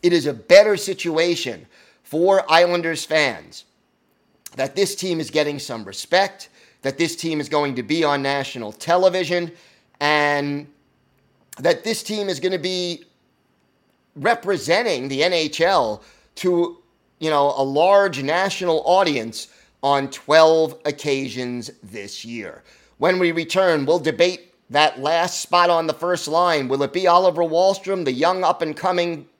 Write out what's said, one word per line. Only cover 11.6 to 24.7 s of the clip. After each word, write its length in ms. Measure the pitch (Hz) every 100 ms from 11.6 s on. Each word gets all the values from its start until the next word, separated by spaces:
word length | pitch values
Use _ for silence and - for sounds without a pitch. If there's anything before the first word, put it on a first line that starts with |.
| 147 226
this 180 | 214 220
team 260 | - 214 196
is 100 | 160
gonna 200 | 180 185
be 460 | 175 185 180 170 - _ _ _ _ _ _ _ _ _ _
representing 960 | - 151 226 180 185 120 180 233 147 135
the 160 | 135
N 80 | 165
H 300 | 175 151 156
L 400 | 165 190 117 107 - _ _
to, 420 | - 185 175 175 - _ _ _ _
you 120 | 156
know, 240 | 151 143 135
a 80 |
large 580 | 135 139 175 202 196 135
national 600 | 151 165 190 - 180 160
audience 640 | - 180 185 139 113 - - _ _ _
on 280 | 139 139 135
twelve 680 | - - 156 160 160 160 -
occasions 840 | 151 143 151 135 135 117 123 123 113 -
this 400 | 101 104 101 -
year. 400 | 117 117 95 73 _ _ _ _
When 200 | 151 185
we 140 | 175
return, 540 | 165 165 190 190 160 139
we'll 140 | 170
debate 520 | 151 135 175 180 - _
that 320 | _